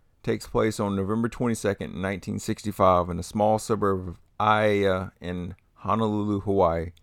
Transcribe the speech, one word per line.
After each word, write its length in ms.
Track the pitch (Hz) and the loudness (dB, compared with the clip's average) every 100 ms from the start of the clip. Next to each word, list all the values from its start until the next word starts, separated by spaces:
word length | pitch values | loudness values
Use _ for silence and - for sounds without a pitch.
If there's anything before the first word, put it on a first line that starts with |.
| _ _ | _ _
takes 240 | 117 107 - | -4 -4 -2
place 320 | 117 110 110 | 0 0 0
on 160 | 104 | -2
November 360 | 98 95 110 117 | -2 -2 -2 -2
twenty-second, 640 | - 123 110 104 98 76 | -2 -2 -2 -2 -4 -6
nineteen 440 | - 95 92 - 101 | -6 -6 -6 -6 -6
sixty-five, 720 | - 107 104 95 92 90 87 | -6 -6 -4 4 6 6 2
in 100 | 85 | -4
a 40 | |
small 360 | - 107 107 110 | -4 0 2 2
suburb 480 | - 104 101 95 90 | 0 0 0 0 -4
of 100 | 85 _ - | -12 _ -2
Aiea 760 | 107 107 107 101 98 92 95 - | 2 4 4 4 4 2 -4 -10
in 360 | 87 90 90 - _ _ | -8 -6 -8 -12 _ _
Honolulu, 640 | 95 107 110 104 104 101 | -2 0 0 0 0 -2
Hawaii. 500 | 101 98 87 82 85 - | 0 2 4 2 -4 -12